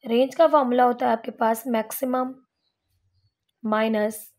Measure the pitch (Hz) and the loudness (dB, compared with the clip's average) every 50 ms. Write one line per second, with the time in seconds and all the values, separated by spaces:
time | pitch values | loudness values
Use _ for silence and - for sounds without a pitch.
0 | - 233 233 240 262 269 262 - 330 311 302 294 269 240 247 247 247 247 240 247 | -4 0 2 2 2 0 4 2 4 4 6 2 2 2 2 2 2 2 2 0
1 | 262 240 226 226 - - 214 - 240 220 226 226 - 269 233 220 220 220 - - | 0 -2 -2 -2 -4 -14 -6 -2 -2 -2 -2 -2 -4 -4 -4 -4 -4 -6 -8 -8
2 | 269 254 254 254 254 262 262 - _ _ _ _ _ _ _ _ _ _ _ _ | -6 -4 -2 -2 -4 -6 -8 -16 _ _ _ _ _ _ _ _ _ _ _ _
3 | _ _ _ _ _ _ _ _ _ _ _ _ - 214 214 214 220 226 220 214 | _ _ _ _ _ _ _ _ _ _ _ _ -4 -2 0 0 0 0 0 0
4 | 208 220 220 - - - _ | -2 -2 -4 -8 -18 -20 _